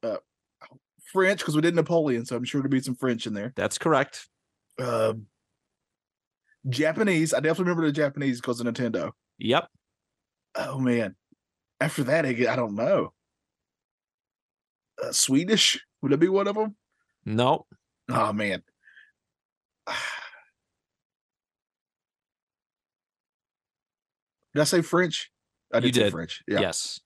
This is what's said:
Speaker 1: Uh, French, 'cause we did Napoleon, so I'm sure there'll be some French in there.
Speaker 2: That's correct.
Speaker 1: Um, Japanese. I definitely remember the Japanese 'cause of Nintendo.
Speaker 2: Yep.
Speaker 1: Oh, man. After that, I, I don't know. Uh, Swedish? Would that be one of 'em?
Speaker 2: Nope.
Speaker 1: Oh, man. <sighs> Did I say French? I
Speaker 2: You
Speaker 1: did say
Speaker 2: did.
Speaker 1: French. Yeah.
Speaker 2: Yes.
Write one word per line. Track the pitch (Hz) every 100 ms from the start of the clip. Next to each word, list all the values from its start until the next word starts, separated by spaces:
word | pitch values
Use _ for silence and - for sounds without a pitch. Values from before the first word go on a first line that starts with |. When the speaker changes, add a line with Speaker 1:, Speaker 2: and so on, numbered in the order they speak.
Speaker 1:
Uh, | 113 101 _ _ _ _ - - _ _ -
French, | 190 190 202
'cause | -
we | 151
did | 165 170
Napoleon, | 160 170 151 120 117
so | 120
I'm |
sure | 120 143
there'll | 135
be | 131
some | 131 123
French | 131 117 117
in |
there. | 104 107
Speaker 2:
That's | - 104 -
correct. | 165 143 143 - - _ _ _ _ -
Speaker 1:
Um, | 127 117 110 113 104 _ _ _ _ _ _ _ _ _ _ _ _ _ 135
Japanese. | 123 156 165 208 170 160
I | 123
definitely | 151 165 180
remember | 170 156
the |
Japanese | 143 147 139 139 120
'cause | 127 120
of | 120
Nintendo. | 117 123 110 82 - _ _
Speaker 2:
Yep. | 107 135 - _ _ _ _ _ _ _ _ -
Speaker 1:
Oh, | 110 135
man. | 127 120 104 - _ _ _ _ _ _
After | 147 -
that, | 127 160 143
I, |
I | 120 123 123
don't | 117
know. | 101 101 190 - _ _ _ _ _ _ _ _ _ _ _ _ _ _ _ _ _ _ -
Uh, | -
Swedish? | 131 - 135 180 214 - - - _
Would | 135
that | 139
be | 175
one | 196 202
of | 208
'em? | 220 208 _ _ _ _
Speaker 2:
Nope. | - 110 123 156 - - _ _ -
Speaker 1:
Oh, | 120 120
man. | 104 104 92 _ _ _ - - _ _ _ _ _ _ _ -
<sighs> | - - - - - _ _ _ _ _ _ _ _ _ _ _ _ _ _ _ _ _ _ _ _ _ _ _ _ _ _ _ _ _ _ _ _ _ _ _ _ _ _ _ _ _
Did | 147
I |
say | 151 180
French? | 160 170 180 - - _ _ _ _
I | 117
Speaker 2:
You |
Speaker 1:
did | 127
say | 123
Speaker 2:
did. | 104
Speaker 1:
French. | 85 82 - -
Yeah. | 101
Speaker 2:
Yes. | 92 - - -